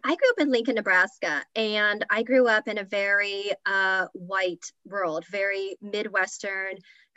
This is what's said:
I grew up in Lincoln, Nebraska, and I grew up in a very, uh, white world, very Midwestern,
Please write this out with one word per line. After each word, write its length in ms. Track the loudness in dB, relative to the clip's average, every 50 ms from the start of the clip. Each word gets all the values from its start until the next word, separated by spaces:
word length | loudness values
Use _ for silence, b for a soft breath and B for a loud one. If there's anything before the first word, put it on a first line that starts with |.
| -4
I 100 | -2 0
grew 160 | 2 2 2
up 80 | 4 2
in 120 | 2 2
Lincoln, 240 | 2 2 2 2 0
Nebraska, 680 | 0 2 4 4 4 4 2 -2 -4 -4 -2 -2 -2 -4 -4 -4
and 480 | -2 -2 0 0 2 2 0 0 -2 -2 0
I 120 | 0 0
grew 240 | 2 4 4 4 6
up 220 | 6 4 2 2 -2
in 100 | -4 -6
a 60 | -4
very, 680 | -2 -2 -2 2 2 2 2 2 0 -4 -4 -4 -4 -4 -2 -2
uh, 420 | 0 2 2 2 2 2 0 -2 -4
white 580 | -8 -12 -10 -6 -2 -2 -2 -2 -2 -6 -12 -16 -18 _ -16
world, 400 | -10 -6 -4 -2 -2 -2 -4 -6
very 500 | -6 -4 -2 -2 -2 -2 -4 -6 -6 -8 -12
Midwestern, 960 | -10 -8 -6 -6 -6 -2 0 0 0 -2 -4 -8 -8 -8 -6 -6 -6 -8 -10 -12 b b b b b b _